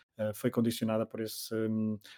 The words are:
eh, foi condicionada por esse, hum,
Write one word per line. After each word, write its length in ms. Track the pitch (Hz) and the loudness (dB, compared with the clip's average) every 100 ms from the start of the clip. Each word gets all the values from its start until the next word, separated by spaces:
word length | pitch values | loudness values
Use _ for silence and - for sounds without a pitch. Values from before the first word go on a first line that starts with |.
| _ - | _ -4
eh, 140 | 107 | -4
foi 180 | 107 127 | 0 0
condicionada 520 | 120 117 113 110 110 | 2 2 2 2 2
por 160 | 113 110 | 0 -2
esse, 320 | 110 - - | -6 -6 -4
hum, 460 | 110 110 110 110 107 - | 0 2 2 0 -2 -8